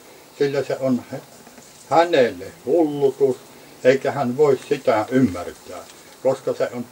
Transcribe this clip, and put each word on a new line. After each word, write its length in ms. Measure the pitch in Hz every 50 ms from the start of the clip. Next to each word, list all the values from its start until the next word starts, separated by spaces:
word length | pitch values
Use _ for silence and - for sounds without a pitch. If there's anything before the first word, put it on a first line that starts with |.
| - - - - - - - -
sillä 260 | 143 139 139 139 131
se 140 | - 139 131
on 240 | 135 131 127 117 - -
hä-, 80 | 135 - - - - - - - - - - - - - - -
hänelle 560 | 135 160 170 175 170 139 123 113 98 87 95 98 - - -
hullutus, 720 | 120 147 175 160 147 147 143 143 135 131 - 139 131 123 - - - - - - - - - -
eikä 280 | 131 135 127 - 135
hän 260 | 120 143 135 123 123 139
voi 220 | 151 143 131 127 - -
sitä 360 | 147 127 - 170 113 107 107 107
ymmärtää, 760 | 127 131 135 104 87 87 85 82 76 - - - 90 85 - - - - - - - - -
koska 300 | 127 110 - - - 123
se 160 | - 135 - -
on 120 | 123 113 -